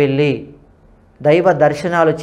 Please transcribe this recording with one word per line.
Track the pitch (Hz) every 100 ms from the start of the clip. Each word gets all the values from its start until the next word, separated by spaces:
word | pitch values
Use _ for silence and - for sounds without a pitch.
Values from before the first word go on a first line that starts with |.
వెళ్ళి | 143 135 147 123 - - _ _ _ _ _ _
దైవ | 139 160 180 165 147
దర్శనాలు | 147 185 170 160 156